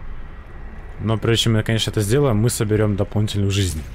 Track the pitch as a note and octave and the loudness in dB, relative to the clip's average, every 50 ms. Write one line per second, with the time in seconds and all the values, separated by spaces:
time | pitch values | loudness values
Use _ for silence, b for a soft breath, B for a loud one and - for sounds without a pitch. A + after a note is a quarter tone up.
0 | - - - - - - - - - - - - - - - - - - - - | -10 -10 -10 -10 -10 -12 -14 -14 -16 -16 -14 -14 -14 -14 -14 -14 -14 -12 -10 -4
1 | G2 G#2 A2+ G#2 - A2+ A2+ G#2+ - A#2+ A2 A2 G#2+ - A2+ G#2+ - G#2+ - A2 | -2 0 0 2 2 2 2 4 4 2 2 2 2 2 0 0 0 0 0 0
2 | G#2 G2 A#2 D3 D3 C3 G#2+ G#2 A2+ B2 - - A#2+ G#2 G#2+ G#2 G#2+ G#2+ G2+ F#2+ | 0 2 2 4 4 4 4 4 2 2 2 0 0 2 2 2 2 2 2 0
3 | G2+ - - G#2 A2 G#2 - G#2 G2 G2 G2 G2+ G2 E2+ D#2 D#2 C#2 - | -2 0 0 0 0 0 0 0 0 2 2 2 0 0 -2 -4 -8 -10